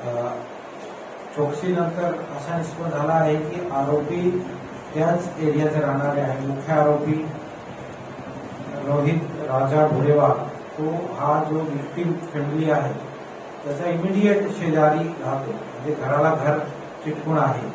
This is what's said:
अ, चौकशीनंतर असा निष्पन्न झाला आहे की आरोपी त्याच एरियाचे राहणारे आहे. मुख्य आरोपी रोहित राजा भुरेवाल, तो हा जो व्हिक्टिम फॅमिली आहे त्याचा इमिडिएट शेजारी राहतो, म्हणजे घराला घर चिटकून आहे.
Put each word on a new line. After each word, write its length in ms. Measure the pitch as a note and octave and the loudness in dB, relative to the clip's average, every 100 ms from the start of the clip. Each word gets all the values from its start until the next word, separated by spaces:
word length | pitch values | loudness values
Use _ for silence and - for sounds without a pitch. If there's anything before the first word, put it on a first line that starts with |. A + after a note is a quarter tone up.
अ, 240 | B2 A#2+ - - - - - - - - - - - - | -4 -4 -4 -6 -10 -14 -14 -14 -14 -14 -14 -14 -12 -2
चौकशीनंतर 760 | C#3+ D3 F#3 F3 E3+ E3+ F3 E3 - D3 | -2 0 0 2 2 0 -2 -2 -6 -8
असा 200 | - E3+ | -4 -4
निष्पन्न 320 | D#3+ - E3 | -4 -6 -4
झाला 240 | D3 D3+ | -2 2
आहे 220 | E3 D#3+ D#3 | 4 4 2
की 340 | D#3 F3 - | 0 -4 -2
आरोपी 760 | C3+ C#3+ D3+ D3 F3 F3+ F3+ - - - - - | 0 2 2 0 0 2 0 -4 -10 -12 -12 -8
त्याच 360 | D3+ E3 F3 - - | 0 2 2 0 0
एरियाचे 420 | D3+ D3 D3+ D3+ | 2 4 2 2
राहणारे 400 | C#3+ C#3 C#3+ C#3+ | 2 2 0 0
आहे. 260 | C3 C3 C3+ | 0 -2 -2
मुख्य 260 | C#3 - | -4 0
आरोपी 520 | D#3 D3 C#3+ D#3 D#3 - - - - - - - - - - - - - - - C#3+ C#3 | 4 6 4 2 0 0 -6 -10 -14 -14 -14 -12 -14 -14 -12 -12 -12 -12 -10 -10 -6 0
रोहित 360 | C#3+ D3 E3 | 2 2 2
राजा 640 | - - C3+ C3 C3+ D3+ D3+ | -2 -6 -2 0 4 6 6
भुरेवाल, 440 | C3+ D3 D3 C#3+ - - - - - | 6 6 6 6 4 0 -8 -12 -4
तो 140 | D#3 | -2
हा 520 | E3+ F3+ - D3 D3+ D#3 | -2 -4 -2 2 2 2
जो 60 | D#3 | 0
व्हिक्टिम 580 | D#3 C#3 C#3 - E3+ | 0 -4 -4 -2 -2
फॅमिली 580 | D#3+ - D3+ C#3+ D3+ D#3+ | -2 -4 -4 -2 0 2
आहे 220 | C#3+ A#2 - - - - - - - | 2 2 -4 -8 -12 -14 -14 -14 -12
त्याचा 260 | D3 C#3+ F3 | -6 -4 -2
इमिडिएट 600 | E3 F3+ F#3+ G#3 G3+ - | 0 2 4 6 4 2
शेजारी 580 | - E3+ D#3 D3+ D#3 E3 - | -2 0 6 6 6 0 -4
राहतो, 280 | C3 C3+ C3+ | -4 -2 -4
म्हणजे 420 | G#2 - - C#3+ | -6 -8 -8 -4
घराला 420 | D3 B2+ D3 D#3+ D#3+ | -2 0 4 4 4
घर 240 | D3 D3+ - - - - D#3 | 2 0 -2 -8 -12 -10 -6
चिटकून 320 | D3+ D3+ D#3 | -6 0 2
आहे. 300 | C3+ B2 G#2 | 4 2 -4